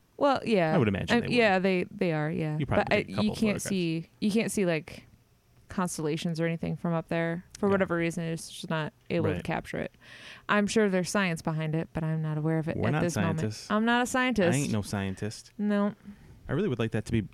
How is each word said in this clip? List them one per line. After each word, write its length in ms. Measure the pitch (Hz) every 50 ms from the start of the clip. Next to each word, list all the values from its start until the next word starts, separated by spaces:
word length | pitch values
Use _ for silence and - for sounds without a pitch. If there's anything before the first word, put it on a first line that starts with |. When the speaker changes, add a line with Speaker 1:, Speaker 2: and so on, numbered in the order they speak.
| _ _ _
Speaker 1:
Well, 220 | - 277 285 262 - -
yeah. 280 | - 220 185 165 156 160
Speaker 2:
I 40 |
would 100 | 170 117
imagine 300 | 104 98 90 - - 233
Speaker 1:
I, 20 | 240
Speaker 2:
they 80 | -
would. 80 | - 247
Speaker 1:
yeah, 240 | 240 226 208 190 190
they, 260 | 180 190 185 180 - -
they 220 | - - 190 175 156
are. 180 | 151 151 156
Yeah, 260 | 175 - 156 151 151
Speaker 2:
You 80 | 156 139
probably 180 | - 196 208 202
Speaker 1:
but 80 | - 208
I, 20 | 208
Speaker 2:
take 80 | - -
a 20 |
couple 120 | 190 208 214
Speaker 1:
you 40 | 208
can't 80 | 220 -
Speaker 2:
photographs. 240 | 220 208 190 175 -
Speaker 1:
see, 440 | - 202 185 175 165 160 165 165 - _ _
you 100 | 208 214
can't 180 | 190 226 175 190
see, 140 | - 220 190
like, 400 | 175 165 151 - - - - - - - _ _ _ _ _ _ _ _ _ _
constellations 720 | - - 202 180 175 - - 156 147 147 160 - 175 165 160
or 60 | 165
anything 320 | 165 165 165 175 165 165
from 160 | - - 175 165
up 160 | 165 - -
there 340 | 175 165 165 165 165 180 - - - -
for 80 | 208
Speaker 2:
Yeah. 40 | 196 196
Speaker 1:
whatever 220 | 190 190 - 170
reason. 260 | 170 165 170 160 175 165
It's 260 | 165 165 156 - -
just 200 | - - - 165
not 240 | 165 156 151 - - _ _ -
able 180 | - 170 165
to 60 | 160 -
Speaker 2:
Right. 80 | 170 170
Speaker 1:
capture 340 | - 160 170 - - -
it. 140 | - - - - _ - - - - - - - - -
I'm 200 | - 208 208 208
sure 200 | 190 - 226 214 196
there's 200 | 185 185 180 -
science 320 | - 208 196 180 165 160
behind 340 | - 165 160 156 160 156 151
it, 140 | 160 165 -
but 100 | - 165 160
I'm 180 | 156 160 160
not 160 | 156 156 151
aware 220 | 156 151 160 160 160
of 100 | 147 160
it 80 | -
Speaker 2:
We're 100 | - 98
Speaker 1:
at 40 | 113 147
Speaker 2:
not 80 | 156
Speaker 1:
this 160 | 170 175 -
moment. 220 | 107 85 82 - 160
Speaker 2:
scientists. 260 | 107 107 107 - - -
Speaker 1:
I'm 140 | 208 214 220
not 180 | 233 240 240
a 40 | 214
scientist. 520 | - - 254 254 254 233 208 180 170 -
Speaker 2:
I 40 | 139
ain't 100 | 143 120
no 100 | 110 104
scientist. 720 | 95 - 107 101 95 95 95 - 104 104 - - - - -
Speaker 1:
No. 360 | - 202 208 208 202 202 208 - - - 202 202 - - - - - -
Speaker 2:
I 60 | - 123
really 160 | 160 214 175
would 100 | 123 113
like 120 | 113 113
that 120 | - 107 -
to 40 | -
be, 120 | 117 113 92 -